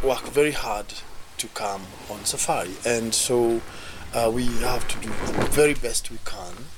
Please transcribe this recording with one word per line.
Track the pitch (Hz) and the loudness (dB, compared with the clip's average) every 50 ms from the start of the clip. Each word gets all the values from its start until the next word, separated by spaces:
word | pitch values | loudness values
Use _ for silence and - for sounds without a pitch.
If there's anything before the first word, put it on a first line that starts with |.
| - | 2
work | 135 123 - - - | 2 0 0 -2 0
very | 107 143 147 151 | 4 4 4 4
hard | 143 - - 113 107 104 104 - - - - - - - - - - - | 2 0 -2 -2 -2 -2 -4 -6 -10 -12 -12 -10 -10 -10 -10 -12 -8 -8
to | - 110 | -8 -8
come | - - 110 101 98 95 95 95 98 - - - | -6 -4 -4 -4 -4 -4 -8 -12 -14 -14 -10 -10
on | 107 104 104 | -10 -6 -4
safari. | - - - - - 160 123 90 90 95 98 - | -4 -2 0 0 2 2 0 0 -4 -6 -4 0
And | 117 120 117 113 113 | 2 2 2 2 0
so, | 110 - - - 127 120 120 117 117 113 113 - - - - - - - - - - | 0 0 2 4 4 6 6 6 4 2 -2 -6 -12 -12 -12 -12 -12 -12 -12 -4 0
uh, | 120 117 113 | 2 2 4
we | 113 123 123 123 120 117 | 2 4 2 4 4 4
have | - 117 123 123 - | 4 4 2 2 2
to | - - - | 0 0 0
do | - - | 0 -2
the | - - - - - - - - | -2 -2 -2 0 0 0 2 2
very | - 135 151 147 143 | 4 6 6 4 4
best | 139 127 117 113 - - - | 2 0 0 0 -2 -2 -2
we | 117 113 - | -6 -4 -4
can. | - - - 92 180 180 - 127 160 - | -4 -4 -4 -6 -8 -8 -10 -10 -12 -12